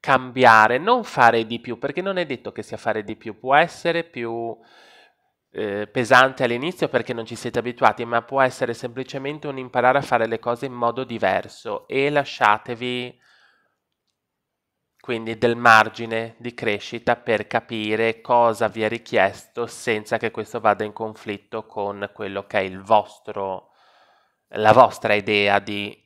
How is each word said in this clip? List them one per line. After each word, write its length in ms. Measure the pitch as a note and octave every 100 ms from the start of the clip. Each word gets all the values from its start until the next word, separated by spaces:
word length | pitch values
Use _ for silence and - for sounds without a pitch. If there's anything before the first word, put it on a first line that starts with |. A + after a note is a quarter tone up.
cambiare, 760 | - C3 B2+ B2 B2 A2 A2 B2
non 260 | F#3+ B3
fare 420 | G#3+ - A#2 A2+ A2
di 140 | A#2
più, 180 | - A2+
perché 240 | C#3 D3
non 160 | F#3+ F#3
è 80 | E3
detto 260 | B2 G#2
che 100 | -
sia 140 | G#2+ A2
fare 280 | - A2
di 120 | G#2 G#2+
più, 220 | A2+ G2+
può 160 | B2+
essere 500 | C#3 E3+ - E3+ E3+
più, 520 | E3 - A#2 A#2 A#2 A2 _ _ _ _ _ _ _ _ _
eh, 380 | - G#2 G2+ G#2
pesante 560 | - A2+ B2+ C3 C3
all'inizio 440 | B2+ A#2+ D3+ F3+ D3
perché 240 | B2+ A#2
non 140 | A#2 A2+
ci 80 | A#2
siete 220 | B2 A#2
abituati, 460 | A#2 A#2+ A#2+ G#2
ma 180 | A#2 A#2
può 180 | - C3+
essere 340 | C3 - B2+
semplicemente 760 | A#2+ B2 A#2+ B2+ C#3 C3+ D3+ D3+
un 100 | C3+
imparare 400 | B2+ B2+ B2 C#3
a 40 |
fare 240 | C3 B2 A2+
le 120 | A2+
cose 280 | B2 A#2+ C#3
in 60 |
modo 320 | B2 A#2 A#2
diverso 840 | A#2+ A#2 G2+ F#2+ G2+ - A#2 G2+ _
e 220 | C3 C#3
lasciatevi 1120 | D3 C3+ - A2+ A2 - A#2 B2 B2 B2 _ _ _ _ _ _ _ _ _ _ _ _ _ _ _ _ _ _ _
quindi 380 | - A#2 A2+ A2+
del 180 | A#2+ A#2
margine 800 | A#2+ A2 G#2+ - A#2 A2+ A2+ -
di 140 | A#2
crescita 640 | A#2+ A2+ G#2 - A#2 - A#2+
per 300 | - G#2+ G#2
capire 760 | A#2 - A2+ G#2+ A2 A2+ A2+
cosa 480 | - A#2+ A#2 G#2+ A2
vi 140 | A2
è 60 | G#2+
richiesto 800 | A#2 - A2+ F#2+ G2+ - - A#2
senza 520 | - - G#2+ G#2+ A2+
che 120 | A#2
questo 300 | - G#2+ A#2+
vada 240 | G#2+ G2+
in 80 | G#2+
conflitto 760 | G2+ A2 G#2+ - G2+ _ A2+ A2
con 440 | - G2+ G2+ G2+
quello 340 | - G2+ G2 -
che 120 | G#2+
è 40 |
il 200 | F#2+ F#2
vostro, 880 | G2 A2 G#2 - - G#2 G2 F#2 _ _ _ _ _ _ _ _ _
la 240 | - G#2+
vostra 420 | A2 A2+ - A2
idea 460 | G#2 G2+ G#2 G2+ G2+
di 360 | G2 G#2 G2+ -